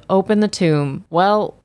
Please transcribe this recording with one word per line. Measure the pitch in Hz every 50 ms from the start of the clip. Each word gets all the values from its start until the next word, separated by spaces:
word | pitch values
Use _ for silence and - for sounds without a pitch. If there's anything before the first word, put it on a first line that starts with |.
| - -
open | 190 190 190 - 214 208
the | 214
tomb? | 208 - - 180 165 151 147 143 139 135 - - _
Well, | 160 170 185 202 208 214 196 - - _ _